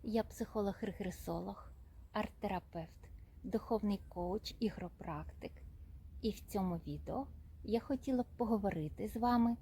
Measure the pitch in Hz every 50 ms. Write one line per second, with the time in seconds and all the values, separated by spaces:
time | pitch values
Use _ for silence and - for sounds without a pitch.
0 | - 233 214 226 214 - - - 226 - - 220 202 196 190 - - 202 180 -
1 | 208 180 175 - - - 170 170 180 196 196 - - - - - - - - -
2 | - - - 214 214 - - - - 202 190 175 - - - 170 160 165 - -
3 | - - - - - - - - - - - 220 - - 233 214 214 208 202 190
4 | - - - 180 175 175 185 220 - - - - 233 208 - - 180 175 - -
5 | - 180 156 147 156 - - - - - - - - - - - - - - -
6 | - - - - - 220 196 - - - - 208 190 185 175 165 - 147 147 147
7 | - - - - 277 - - - - - - - - - 208 233 - - 277 254
8 | - 269 254 247 247 - - - 247 220 233 208 196 196 180 170 151 151 - -
9 | 196 214 - 233 233 240 240 240 233 233 233 -